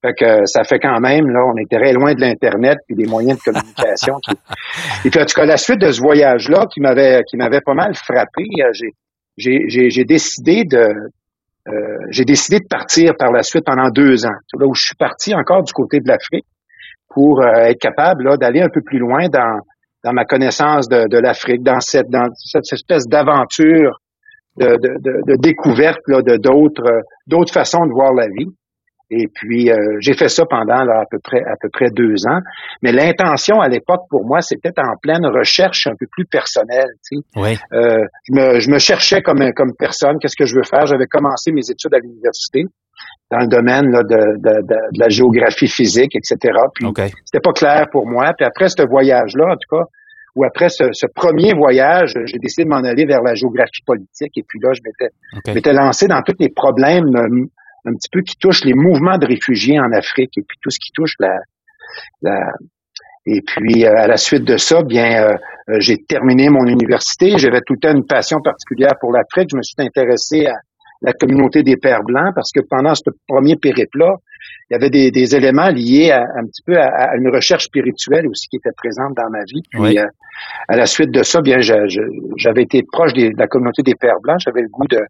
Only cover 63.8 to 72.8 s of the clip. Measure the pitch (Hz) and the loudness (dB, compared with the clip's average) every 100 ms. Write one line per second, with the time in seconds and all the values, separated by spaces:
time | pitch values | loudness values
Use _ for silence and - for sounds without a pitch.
63.8 | 113 107 107 110 - 143 120 117 - 165 | 4 4 4 2 0 -2 0 -2 2 2
64.8 | 156 120 117 113 107 104 - - - 107 | 2 0 0 2 2 0 -8 -20 -4 -2
65.8 | 104 107 _ 143 131 127 139 139 123 123 | 0 -2 _ -2 2 4 4 4 2 0
66.8 | 117 - - - 185 202 135 123 - 127 | 0 -2 -2 0 2 4 2 0 -2 -2
67.8 | 160 147 - 131 - 156 151 - - 123 | 2 0 0 -2 -2 -4 -4 -6 -10 0
68.8 | 135 139 120 120 - - 180 135 113 - | 0 0 0 -2 0 -2 -2 -4 -8 -8
69.8 | 143 - 123 117 - 156 143 - _ _ | -4 -2 0 0 0 -2 -2 -4 _ _
70.8 | _ _ - - 156 135 131 156 131 127 | _ _ -6 -2 0 2 2 2 2 2
71.8 | 135 117 104 127 180 180 135 147 127 135 | 0 0 -2 -2 -2 -4 -4 -4 -2 -2